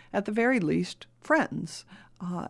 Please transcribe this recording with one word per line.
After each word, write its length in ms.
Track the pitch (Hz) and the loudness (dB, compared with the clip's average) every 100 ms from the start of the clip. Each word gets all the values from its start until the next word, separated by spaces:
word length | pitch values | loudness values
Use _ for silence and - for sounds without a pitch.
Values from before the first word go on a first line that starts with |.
| - | -6
at 100 | 202 | -4
the 80 | 196 | -2
very 300 | 214 233 254 | 2 4 4
least, 440 | 151 160 180 - - _ | 2 0 0 -6 -18 _
friends. 640 | - 302 - - - - - - - - | 2 2 2 -2 -8 -10 -16 -20 -20 -10
Uh, 260 | 180 175 | -6 -6